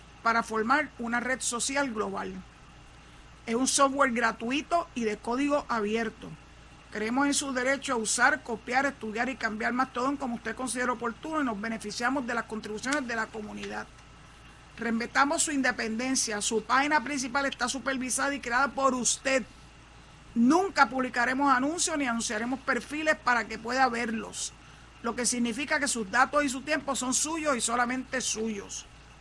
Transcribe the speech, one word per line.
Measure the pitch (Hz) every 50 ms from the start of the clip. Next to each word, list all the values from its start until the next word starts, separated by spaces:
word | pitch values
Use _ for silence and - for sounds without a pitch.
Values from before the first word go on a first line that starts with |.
| - - - -
para | - 226 226 175
formar | 170 - 220 220 214 233 269 302 294 - - -
una | 233 233 240 240
red | 240 254 262 -
social | - - 247 233 220 - 269 285 277 262 214
global. | 214 202 196 196 190 190 190 190 185 180 - - - - - - - - - - - - - - - - - - - -
Es | 233 226
un | 240 262
software | 262 - 294 277 269 262 277 277 262
gratuito | 226 240 233 226 - - 226 233 269 302 - - 349 - - - -
y | 247 226
de | 214 208
código | 214 - 226 240 262 285 285 285 285 277 -
abierto. | 240 226 202 208 220 226 233 226 - - 202 165 156 - - - - - - - - - - -
Creemos | - 214 214 226 240 269 285
en | 285 277
su | 277 294 277 254
derecho | 254 247 262 277 - - 277 262
a |
usar, | 233 214 - - 247 240 277 302 294
copiar, | - - 226 - - 240 247 262 277
estudiar | 277 277 - 220 220 202 226 247 262
y | 262
cambiar | - 233 226 214 214 233 233
Mastodon | 240 247 262 262 - 247 247 277 285 277
como | 277 240 233
usted | - - 226 220
considere | - 254 247 - 254 247 247
oportuno | 247 233 233 233 226 - - 311 320 311
y | 277
nos | 247 214 196
beneficiamos | 214 226 226 - - 208 202 - 240 247 269 285 240
de | 233 240
las | 226 226
contribuciones | - 220 220 - 208 214 208 208 254 285 302 254 233
de | 233
la | 226 220
comunidad. | 214 - 220 214 208 202 208 202 202 214 214 220 - - - - - - - - - - - - - - - - - -
Respetamos | - 226 233 226 226 233 220 - 269 285 285 330 330
su | - 330
independencia. | 294 269 254 254 - - 226 220 220 220 254 262 262 247 - 226 208 208
Su | - - 226 214
página | 208 - 247 262 285 302 302 302
principal | 226 269 294 262 254 247 240 285 277
está | 269 - - 240
supervisada | 240 269 269 208 269 269 247 254 254 - 269 269 277 285
y | 277
creada | - 247 233 254 277 277
por | - 262 269 269 254
usted. | 254 226 - - - - - 262 262 196 - - - - - - - - - - - - - - - - - -
Nunca | 233 233 254 311 359 392 392 - 294 277 -
publicaremos | 262 262 254 254 - 247 240 247 262 269 285 277
anuncios | 262 247 262 294 330 359 - 349 320 294
ni | 277
anunciaremos | 247 233 233 220 - 233 214 233 247 262 -
perfiles | - - 247 233 - - 285 311 320 311 302
para | 302 - 247 247 233 208
que | 208 220 220
pueda | 226 226 247 262 262 247
verlos, | 233 233 240 233 226 220 190 180 - - - - - - - - - - - - - -
lo | - 233 214
que | 247 240
significa | - 247 247 233 240 208 254 294 - 311 294
que | 285 233
sus | - 233 214 190
datos | 220 240 262 254 277 294 294
y | 269
su | 240 269
tiempo | 277 294 311 302 - 285 262
son | - 254 254
suyos | 254 - - 302 330 330 302 302 269
y | 233
solamente | - 233 233 247 240 240 254 262 254 - 262 254
suyos. | - - - 214 226 226 208 196 185 185 - - - - - - - - - -